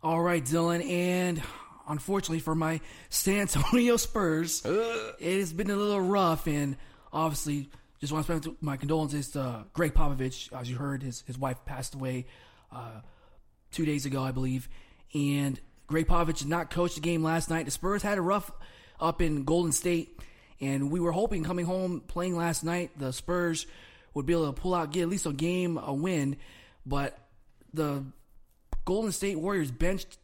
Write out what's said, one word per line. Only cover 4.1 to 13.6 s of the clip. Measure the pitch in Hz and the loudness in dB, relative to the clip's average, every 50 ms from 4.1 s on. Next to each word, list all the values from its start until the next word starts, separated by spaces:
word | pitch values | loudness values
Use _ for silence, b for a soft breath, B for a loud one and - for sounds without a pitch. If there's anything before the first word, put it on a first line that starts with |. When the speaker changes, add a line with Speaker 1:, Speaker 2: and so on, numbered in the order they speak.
| - 226 196 165 160 156 165 165 - - - | 0 2 2 4 2 2 0 0 -2 -2 0
Speaker 2:
Ugh. | 107 170 208 226 226 233 226 220 - - - | 0 2 2 2 0 -2 -4 -6 -8 -10 -6
Speaker 1:
it | 147 165 185 196 | -2 0 2 2
has | 202 165 160 | 0 0 -2
been | 170 190 190 | -2 0 0
a | 202 | 2
little | 196 208 208 208 196 | 2 2 2 2 2
rough, | 185 180 196 202 190 170 160 151 - | 2 4 4 4 4 4 4 2 0
and | 165 147 147 143 139 135 B B B B B B B B | -2 0 0 0 -2 -2 B B B B B B B B
obviously | 151 160 160 147 - - 151 147 143 139 135 B B B B B _ | 0 0 0 0 -2 -2 -2 -2 -2 -4 -6 B B B B B _
just | - 143 147 | -6 -4 -2
wanna | 156 147 | -2 0
send | - 170 160 - 160 - - | 0 0 -2 -2 -4 -8 -6
my | - 151 139 | -4 -4 -4
condolences | 135 - 139 156 160 156 139 143 147 139 - | -2 0 0 2 2 2 0 -2 -4 -4 -4
to | - 147 135 127 120 110 104 - _ | -4 -4 -4 -4 -4 -6 -10 -10 _
Greg | 160 170 156 - | 0 0 4 6
Popovich. | - 147 143 139 127 131 131 131 - - - - | 6 6 6 6 2 0 -2 -2 -6 -12 -12 -10
As | 131 123 123 | -10 -8 -6
you | 127 | -6
heard, | 123 143 143 139 131 139 | -4 -4 -4 -4 -4 -6
his, | 131 117 - - | -8 -10 -10 -10
his | - 123 | -12 -8
wife | 127 135 131 127 - - | -4 -4 -4 -4 -4 -8
passed | - 120 123 131 - - | -10 -8 -8 -8 -8 -8
away, | 139 131 131 127 127 127 B B B B B B B B B | -6 -4 -4 -4 -4 -6 B B B B B B B B B
uh, | - 131 123 113 110 107 - b b b b b b b - - _ _ | -16 -14 -14 -12 -14 -16 -18 b b b b b b b -20 -20 _ _